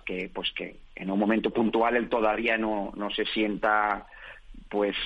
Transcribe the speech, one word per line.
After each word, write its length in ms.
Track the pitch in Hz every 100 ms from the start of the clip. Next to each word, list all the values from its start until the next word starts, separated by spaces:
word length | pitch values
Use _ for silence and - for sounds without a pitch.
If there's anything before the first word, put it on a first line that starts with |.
| -
que, 240 | 92 92
pues, 200 | - 90
que 240 | - 87 - - -
en 140 | 92
un 80 | 98
momento 320 | 104 110 113
puntual 460 | 120 113 113 117 120
él 120 | 113
todavía 480 | 123 110 107 113 113
no, 360 | 110 107 98 -
no 140 | 101
se 160 | 101 104
sienta, 800 | 110 107 98 110 107 104 101 - - - - - - -
pues, 260 | 104 104 -